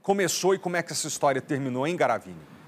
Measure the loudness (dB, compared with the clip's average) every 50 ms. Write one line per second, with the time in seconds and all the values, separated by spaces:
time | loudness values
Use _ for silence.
0 | _ 2 2 2 2 0 0 2 2 2 2 2 0 -2 -2 -2 -4 -4 -6 -6
1 | -4 -6 -4 2 2 2 2 2 -2 -2 -4 -2 -2 -2 -2 0 0 0 2 2
2 | 2 2 2 -2 -4 -10 -16 -16 -16 -20 -20 -20 -20